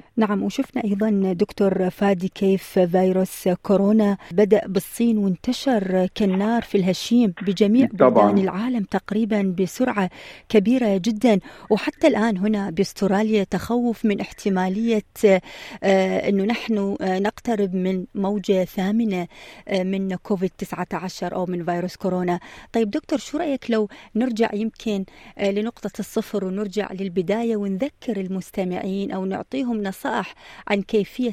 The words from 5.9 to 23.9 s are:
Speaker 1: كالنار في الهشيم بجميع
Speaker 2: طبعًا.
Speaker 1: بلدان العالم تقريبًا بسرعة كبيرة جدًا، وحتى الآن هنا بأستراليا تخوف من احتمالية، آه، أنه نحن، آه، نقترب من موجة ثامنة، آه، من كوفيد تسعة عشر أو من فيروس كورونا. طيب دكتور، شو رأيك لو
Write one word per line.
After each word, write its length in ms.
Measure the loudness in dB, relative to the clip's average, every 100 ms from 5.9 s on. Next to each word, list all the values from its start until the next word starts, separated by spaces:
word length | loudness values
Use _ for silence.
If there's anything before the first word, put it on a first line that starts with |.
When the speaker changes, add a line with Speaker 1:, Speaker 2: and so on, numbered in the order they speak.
| 0 0
Speaker 1:
كالنار 480 | 0 0 2 0 0
في 160 | 0 0
الهشيم 560 | 0 0 2 4 4 0 -2
بجميع 420 | 2 4 4 4 6
Speaker 2:
طبعًا. 320 | 6 8 6
Speaker 1:
بلدان 140 | 6
العالم 380 | 2 0 -2 -2
تقريبًا 720 | -2 -4 -2 -2 0 0 0 0
بسرعة 500 | -2 0 -2 0 -2 -4 -20 -20 0
كبيرة 480 | 2 4 4 4 2
جدًا، 420 | 0 2 4 4 2 -10 -2
وحتى 380 | 0 0 2 4
الآن 280 | 4 0 0
هنا 340 | 0 0 -2
بأستراليا 720 | -2 -2 0 0 2 2 0
تخوف 600 | 0 -2 -2 0 0 0
من 160 | 0 0
احتمالية، 840 | -4 -6 -2 0 0 -2 0 0 -2 2
آه، 140 | 4 4 2 -16 -16 -4 2 4 4 0 0
أنه 160 | 0
نحن، 340 | 0 -2 -2 -2
آه، 400 | -2 -2 -2 0
نقترب 560 | -2 -4 -4 -2 0
من 300 | -2 -2 -2 -4
موجة 500 | -4 -2 -2 0 0
ثامنة، 600 | 0 -2 -2 0 0 -2 -6 -12 -20 -16 -6
آه، 140 | -4
من 340 | -2 -2 -4 -6
كوفيد 340 | -4 -4 -4 -6
تسعة 300 | -10 -8 -6
عشر 420 | -6 -8 -8 -6
أو 120 | -4 -4
من 180 | -4
فيروس 320 | -4 -4 -4 -4
كورونا. 420 | -4 -2 -2 -4 -6 -20 -6
طيب 180 | -2 -2
دكتور، 280 | -4 -4 -4
شو 200 | -4 -4
رأيك 320 | -4 -4 -2
لو 180 | -2 -2